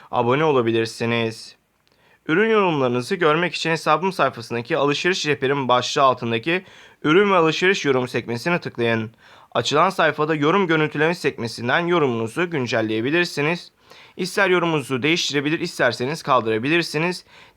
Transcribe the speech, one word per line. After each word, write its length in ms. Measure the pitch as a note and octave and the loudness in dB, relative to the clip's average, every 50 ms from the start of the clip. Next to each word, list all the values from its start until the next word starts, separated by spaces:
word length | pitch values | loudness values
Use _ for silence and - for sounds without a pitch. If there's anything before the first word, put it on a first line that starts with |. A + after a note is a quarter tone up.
| - - | -14 -4
abone 320 | - B2 A#2+ A#2+ B2+ C#3+ D#3+ | -2 0 2 2 2 2 2
olabilirsiniz. 1120 | D#3 C#3 B2+ A#2 A2+ A2+ A2+ A2+ A2+ - - A#2+ A#2 A#2 A#2 A2+ A2+ A2 - - - - _ _ _ _ _ _ _ _ _ _ _ _ _ _ - | 2 2 2 2 2 2 0 0 -2 -4 -4 -2 -2 0 0 -2 -2 -4 -8 -14 -20 -20 _ _ _ _ _ _ _ _ _ _ _ _ _ _ -2
Ürün 220 | D#3 F#3+ A3 A3+ | 0 0 2 2
yorumlarınızı 680 | A3 G#3+ G3 F3+ D#3+ C#3 C3 B2 A#2+ B2 B2 - G3 | 2 2 2 2 2 2 0 0 0 -2 -2 -4 -2
görmek 400 | F3+ E3+ D3+ D3+ E3+ F3+ E3 - | 0 2 2 2 2 0 -2 -4
için 140 | - - D#3+ | -4 -4 -2
hesabım 440 | E3 D#3 - D#3+ D#3 D#3 F3 F#3+ F3+ | -2 -2 0 0 0 2 0 -2 0
sayfasındaki 640 | - D3 C3 - A#2+ A2+ - A#2+ A#2 A#2 - D#3+ C3+ | 0 0 -2 -2 -4 -10 -8 -8 -6 -4 -4 -2 0
alışveriş 500 | C#3 C#3+ C#3+ - - F3+ F#3 - - D3 | 0 0 0 0 0 0 -2 0 -2 -2
rehberim 400 | C#3 - C3 B2+ C#3+ C#3+ C3 B2 | -2 0 0 -2 -2 0 0 2
başlığı 340 | B2 B2 B2 - - D3+ | 2 2 0 0 0 2
altındaki 640 | C#3 C3 B2+ B2+ B2 A#2 A2+ A#2 A2+ E3 F3 F#3+ G3 - - - - - - _ - | 4 4 2 2 -2 -2 -2 -2 -2 -2 -2 -2 -4 -8 -18 -20 -20 -20 -12 _ 0
ürün 280 | D3 D#3+ G3 G#3 G3+ | 4 4 4 4 4
ve 40 | G3 | 4
alışveriş 500 | F3 E3 D#3+ D#3 - F3+ F#3 G3 G3 - | 4 4 2 2 2 2 2 2 2 0
yorum 220 | C#3+ B2+ B2+ B2+ A#2+ | 0 0 0 0 -2
sekmesine 520 | - B2 - A2+ A#2+ A#2 - F3 F3 E3 | -4 -4 -4 -4 -6 -6 -2 -2 -2 -2
tıklayın. 520 | - - - A#2+ A#2 A#2 A#2 A2+ A2 A2+ - _ - - - - - _ | -4 -6 -4 -2 0 0 0 0 -2 -6 -10 _ -20 -20 -20 -20 -16 _
Açılan 380 | - C#3 - - C#3 D3+ E3+ F#3+ | -4 -2 0 2 2 4 4 4
sayfada 460 | F3+ - E3+ D3+ D3 D3+ D3+ D#3 D#3+ | 2 2 2 2 2 0 0 0 0
yorum 320 | D3+ C#3+ D#3 F3 G3+ F#3+ D#3+ | 2 2 2 2 2 2 2
görüntüleme 480 | E3 D#3 D3+ D3 - D3 D3+ E3 F3 | 2 2 0 0 0 0 0 0 0
sekmesinden 720 | - - C#3+ - - A#2 A2+ - - A2+ B2 C#3+ E3 F3 E3+ | 0 -2 -4 -4 -4 -6 -8 -8 -6 -4 -2 0 0 0 0
yorumunuzu 600 | F3 E3+ D3 C3 A#2 A2+ A2+ G#2+ - D#3+ F3+ F3 | 2 2 2 2 0 -2 -4 -4 -4 -4 -4 -4
güncelleyebilirsiniz. 1200 | E3 C#3+ B2 A#2 B2+ A2+ A2 G#2+ A2 A2 A2+ C3+ D#3 F3 F3 E3+ - D3 C#3+ D#3 F3 F3+ - - _ _ _ _ - - - - _ - | -4 -4 -4 -2 0 0 0 0 -2 -2 -2 0 0 0 0 -2 -2 -2 -2 -2 -2 -4 -8 -14 _ _ _ _ -20 -20 -20 -16 _ -8
İster 320 | F#3 F3+ - G#3+ G3 F#3 | -8 -4 0 0 2 4
yorumunuzu 540 | F3+ F3 E3+ E3+ D#3+ D3 B2 B2+ C3+ B2 B2 | 4 2 2 2 0 -2 -2 -2 -2 -2 0
değiştirebilir, 560 | D3+ E3 E3+ - - C#3 D3 C3+ D3 E3 E3+ | 0 0 0 -2 -2 -2 -2 0 0 -2 -2
isterseniz 640 | E3+ F3 - - C#3+ B2 A2+ - B2 C3 D#3+ D#3 - | -4 -6 -2 0 0 0 2 0 -2 -4 -4 -4 -2
kaldırabilirsiniz. 1000 | D3 C3+ B2 A2 A2+ A2 A2 A#2 C#3+ E3 E3+ D#3 - - D3+ E3 F3+ F3+ - - _ - - - - _ | 0 2 2 2 2 0 0 0 0 0 0 0 -2 -2 -2 -2 -2 -4 -6 -12 _ -20 -20 -20 -10 _